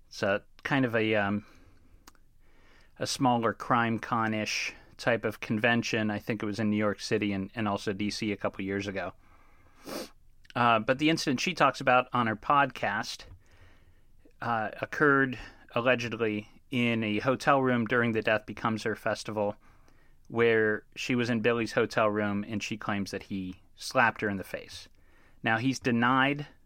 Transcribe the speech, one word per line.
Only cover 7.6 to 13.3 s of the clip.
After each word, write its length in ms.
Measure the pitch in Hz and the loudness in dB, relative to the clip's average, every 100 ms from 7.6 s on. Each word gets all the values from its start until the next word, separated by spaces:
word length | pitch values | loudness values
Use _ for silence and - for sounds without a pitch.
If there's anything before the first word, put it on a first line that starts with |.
| 104 | -2
also 260 | 101 - | -2 -4
D 160 | 95 104 | -4 -4
C 220 | - 110 | -4 -4
a 60 | 101 | -2
couple 280 | 101 - 98 | -4 -4 -4
years 220 | 98 98 | -4 -4
ago. 260 | 95 90 - - - - - - - - - - - - - - - | -6 -8 -10 -20 -20 -20 -20 -20 -20 -12 -12 -12 -18 -20 -20 -8 0
Uh, 240 | 120 113 | 4 4
but 180 | 107 131 | 2 0
the 140 | 151 | 2
incident 280 | 160 - 127 | 2 0 -2
she 140 | - | -2
talks 280 | 175 143 - | 2 2 2
about 260 | 135 127 127 | 4 4 4
on 120 | 123 117 | 0 0
her 100 | 107 | 0
podcast, 880 | - 143 139 - 104 101 117 - - | 2 4 2 0 -4 -2 -6 -10 -16